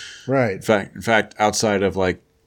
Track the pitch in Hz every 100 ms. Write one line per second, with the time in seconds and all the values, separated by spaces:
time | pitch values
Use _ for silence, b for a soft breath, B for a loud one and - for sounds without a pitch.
0 | B B - 135 117 92 - 104 - 101
1 | 104 110 104 - 107 101 110 101 98 87
2 | 92 87 _ _